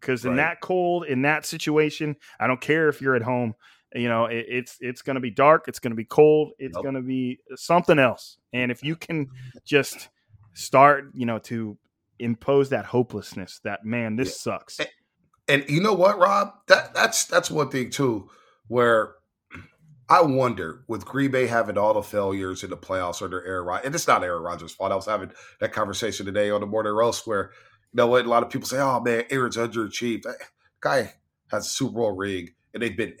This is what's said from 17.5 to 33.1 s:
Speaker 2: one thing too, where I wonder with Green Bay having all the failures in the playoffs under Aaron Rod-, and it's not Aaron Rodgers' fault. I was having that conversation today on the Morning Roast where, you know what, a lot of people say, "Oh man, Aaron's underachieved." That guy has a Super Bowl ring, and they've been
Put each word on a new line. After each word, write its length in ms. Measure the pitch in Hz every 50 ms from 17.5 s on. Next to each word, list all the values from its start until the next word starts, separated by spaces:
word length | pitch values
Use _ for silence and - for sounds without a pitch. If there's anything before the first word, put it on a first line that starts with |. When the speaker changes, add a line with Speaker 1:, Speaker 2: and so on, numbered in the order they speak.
Speaker 2:
one 180 | 165 151 143 135
thing 220 | 143 131 123 -
too, 380 | - - 139 127 113 101 95 - _ _ _ _ _ _ _ 110
where 460 | 113 123 120 120 113 110 104 - - _ _ _ _ _ _ _ - - - - _ _ _ _ - _ _ -
I 120 | 156 185 170
wonder 600 | 147 131 131 131 123 113 98 87 82 78 - - -
with 160 | 113 104 -
Green 240 | - - 135 139 139
Bay 160 | 127 127 127
having 320 | 113 120 117 110 104 98 101
all 160 | 101 107 107
the 80 | 104 101
failures 600 | - - 104 98 98 95 98 95 92 92 90 -
in 60 | 92
the 60 | 87
playoffs 460 | 80 - - 95 92 90 87 85 - 101
under 220 | 90 90 92 -
Aaron 200 | 92 92 90 87
Rod-, 180 | 87 90 101 123
and 100 | 135 143
it's 120 | 160 -
not 160 | - 120 104 92
Aaron 180 | 90 87 85 82
Rodgers' 300 | 85 87 82 82 80 -
fault. 200 | - 98 98 98
I 40 |
was 100 | 95 -
having 260 | 107 107 98 95 85 - - - - - -
that 120 | 110 107 -
conversation 540 | 110 107 101 104 - 117 107 98 - 98
today 240 | 98 95 104 104 104
on 100 | 104 101
the 60 | 104
Morning 260 | 101 107 110 107 104 104
Roast 340 | 110 117 117 110 - -
where, 240 | 113 107 98 92 - - - - _ _ _ _ _ -
you 40 |
know 100 | 120 120 117
what, 180 | 123 127 117
a 20 | 117
lot 140 | 117 117 120
of 80 | 120
people 160 | - 127 107 -
say, 100 | 127 135
"Oh 220 | 139 135 127 120
man, 240 | 117 123 117 113 120 -
Aaron's 260 | 139 135 123 113 101
underachieved." 680 | 117 117 117 110 117 110 101 - - 120 120 113 104 -
That 140 | 117 120 - - - _ _ _ _ _ _
guy 340 | - 147 151 - - - - _ _ _ _ _ _ -
has 160 | 110 107 104
a 40 | -
Super 220 | - - 135 117 101
Bowl 180 | 113 117 107 95
ring, 380 | 92 98 101 98 90 85 82 _ _ _ _ -
and 80 | 110 117
they've 140 | 113 98
been 180 | 104 110 -